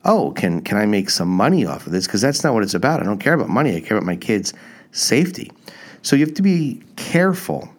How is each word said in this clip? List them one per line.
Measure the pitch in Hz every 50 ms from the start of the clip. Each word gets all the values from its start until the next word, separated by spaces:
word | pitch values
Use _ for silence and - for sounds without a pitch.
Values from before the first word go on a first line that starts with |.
| -
"Oh, | - 220 208 - -
can, | - - - 90 85 85
can | - - 101
I | 104 107
make | 104 104 101 95 -
some | - - 85 87
money | 90 92 107 143 185 175 110
off | 82 69 - -
of | -
this?" | 82 92 - -
'Cause | - 98
that's | 110 139 143 -
not | - 156 123
what | 110 101
it's | 98 -
about. | 90 - 135 165 147
I | -
don't | 95 107 98
care | - 139 170
about | 156 110 -
money. | 92 123 151 139 90
I | 82
care | - - 110 104
about | 87
my | 90 87
kid's | 87 - - 110 101 101 - - - - - - - - _
safety. | - - - - 117 135 180 180 175 - - - - _ _ - - - - - - -
So | - - 143
you | 139 151
have | 151 156
to | -
be | 190 196 185 170 156 139 117 - - - -
careful | - - - - 165 180 190 175 - - - 76 67 - - -